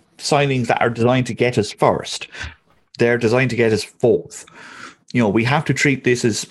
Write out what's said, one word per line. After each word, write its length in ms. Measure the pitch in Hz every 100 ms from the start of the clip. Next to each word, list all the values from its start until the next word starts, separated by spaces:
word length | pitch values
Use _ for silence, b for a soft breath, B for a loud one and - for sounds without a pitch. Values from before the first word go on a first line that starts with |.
| _ -
signings 500 | - 147 143 131 117
that 120 | 120
are 80 | 120
designed 380 | 117 120 127 123
to 60 |
get 240 | 107 120 123
us 160 | 101
first. 540 | - 135 90 - - - B B B B _ _ -
They're 180 | 120 120
designed 320 | 117 123 131
to 80 | 117
get 160 | 117
us 100 | 107
fourth. 600 | - - 123 92 - - - B B B B B _
You 80 | 123
know, 80 | 110
we 140 | 101 117
have 200 | 143 156
to 80 |
treat 300 | 135 147 131
this 200 | - 123 120
as 140 | 104 -